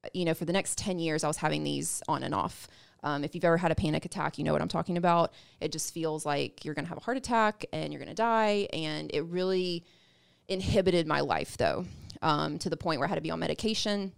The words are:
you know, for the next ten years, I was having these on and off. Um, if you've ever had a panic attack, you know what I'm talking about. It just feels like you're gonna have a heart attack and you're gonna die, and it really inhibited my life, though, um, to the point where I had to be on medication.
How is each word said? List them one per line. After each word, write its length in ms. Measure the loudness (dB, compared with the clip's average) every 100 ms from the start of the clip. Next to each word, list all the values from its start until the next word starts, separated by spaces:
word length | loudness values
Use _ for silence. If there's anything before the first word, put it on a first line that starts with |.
| -6
you 120 | 0 2
know, 80 |
for 100 | 2
the 100 | 2
next 240 | 0 0 -4
ten 220 | -2 0
years, 240 | 0 2
I 40 | 0
was 100 | 0
having 260 | 0 0
these 400 | 0 -2 -4 -6 -2
on 140 | -2
and 140 | 0 -2
off. 320 | -2 -6 -18 -20 -20 _
Um, 220 | -4 -2
if 100 | -2
you've 120 | 2 4
ever 120 | 4
had 140 | 4
a 40 | 2
panic 280 | 2 0
attack, 340 | -2 -4 -4 -2
you 60 |
know 80 | 0
what 100 | 0
I'm 60 | 0
talking 300 | -2 0 2
about. 340 | 4 4 2 -2 -20 _
It 100 | -6
just 220 | -4 -6
feels 320 | -4 -4 -2 0
like 400 | 0 -2 -6 -8
you're 100 | -6
gonna 140 | -6
have 80 | -8
a 40 |
heart 160 | -4 -4
attack 480 | 0 4 4 0 -8
and 220 | -4 -4
you're 80 | -6
gonna 120 | -10
die, 540 | -2 2 4 4 2 0
and 360 | -2 -4 -4 -2
it 80 | -2
really 640 | -2 -2 2 2 0 -4 -8 _ _ _ _ _ -6
inhibited 580 | -4 2 4 6 4 4
my 140 | 2
life, 340 | 2 0 -2 0
though, 280 | 2 2 -4 -12 -16 -4
um, 380 | 0 2 0 -2
to 100 | -4
the 80 | -4
point 220 | -2 0
where 80 | 0
I 20 |
had 60 | -2
to 60 |
be 100 | -2
on 80 | -4
medication. 720 | -2 -2 -2 0 0 -2 -4